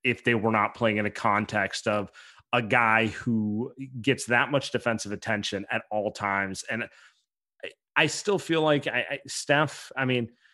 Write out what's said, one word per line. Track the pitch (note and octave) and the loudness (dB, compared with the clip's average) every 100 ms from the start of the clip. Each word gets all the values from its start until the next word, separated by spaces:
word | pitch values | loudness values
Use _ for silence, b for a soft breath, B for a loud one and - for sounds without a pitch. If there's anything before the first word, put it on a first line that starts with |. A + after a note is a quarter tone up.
if | B2 A#2 - | -2 0 2
they | A#2 | 2
were | A2 | 4
not | A2 G#2 - | 2 2 2
playing | A#2 G#2+ | 0 2
in | G#2 | -2
a | |
context | - A2+ G2+ G#2 G#2+ F#2+ - - | 0 2 2 2 0 -2 -2 -2
of | G#2 G2 B B B _ | -2 -4 B B B _
a | B2 | -2
guy | A2 B2 A#2 A2 A2+ | 2 4 4 4 2
who | - - A2+ G#2+ G#2+ C3 - C3+ B2+ | -2 -2 0 0 -2 -6 -10 -14 -4
gets | A#2+ B2 - | -2 -2 0
that | A#2+ C3+ | 0 2
much | C#3 - | 0 -2
defensive | A#2+ A#2+ A2 G2+ | -2 -2 -2 -4
attention | G2+ - G#2+ G2+ G2 G2+ | -8 -4 -4 -4 -6 -6
at | A2+ - | -8 -4
all | G#2+ G#2 | -4 -4
times. | - G2+ G2 G2 F#2+ - | -4 -2 -2 -2 -6 -8
And | A#2 A2 b b b _ _ _ _ | -6 -8 b b b _ _ _ _
I, | - - _ - | -18 -18 _ 2
I | D#3 | 2
still | - - F#3+ | 0 0 -2
feel | - E3 | 0 2
like | D#3 D3 C3+ | 4 2 0
I, | A#2+ G#2 | -4 -4
I, | C#3+ - | -8 -8
Steph, | - - D3 D3+ - - - | -6 2 4 2 -2 -10 -4
I | C3 | 0
mean, | B2 A#2 b b | 0 -2 b b